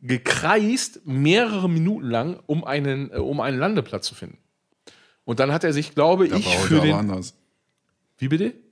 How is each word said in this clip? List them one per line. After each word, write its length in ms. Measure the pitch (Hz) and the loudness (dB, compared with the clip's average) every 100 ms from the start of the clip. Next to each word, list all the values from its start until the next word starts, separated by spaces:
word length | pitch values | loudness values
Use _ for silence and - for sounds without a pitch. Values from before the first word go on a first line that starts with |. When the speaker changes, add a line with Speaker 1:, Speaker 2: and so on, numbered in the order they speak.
Speaker 1:
gekreist, 960 | 127 127 - - 156 214 208 254 - - 156 | -4 -4 -2 -2 2 2 2 -2 -4 -10 -6
mehrere 640 | 131 147 196 240 208 185 | 0 4 4 2 0 0
Minuten 340 | 165 165 214 127 | 0 0 -2 -2
lang, 320 | 117 143 180 | -2 -2 -6
um 200 | - 151 | -4 -4
einen, 460 | - 143 139 135 139 | -2 -2 -2 -4 -6
äh, 40 | 123 | -6
um 240 | 131 143 | -4 -2
einen 180 | 123 131 | -2 -2
Landeplatz 480 | 175 208 113 101 - | 0 -2 -4 -6 -8
zu 80 | |
finden. 220 | - 90 - _ _ _ _ - - _ _ | -12 -16 -18 _ _ _ _ -20 -20 _ _
Und 140 | - 117 | -4 0
dann 120 | 135 | 2
hat 100 | 156 | 2
er 80 | 170 | 0
sich, 220 | 147 151 | 0 -2
glaube 340 | - 156 185 185 | 2 4 4 4
Speaker 2:
Das 120 | 196 | 2
Speaker 1:
ich, 60 | 208 | 0
Speaker 2:
war 60 | |
heute 120 | - 190 | 0 2
Speaker 1:
für 80 | 156 | 4
Speaker 2:
aber 60 | 151 | 4
Speaker 1:
den 100 | 147 | 2
Speaker 2:
anders. 380 | 107 92 92 - _ _ _ _ _ _ _ - | 0 -4 -8 -16 _ _ _ _ _ _ _ -8
Speaker 1:
Wie 100 | 131 | -2
bitte? 240 | 156 214 - _ | 0 -2 -6 _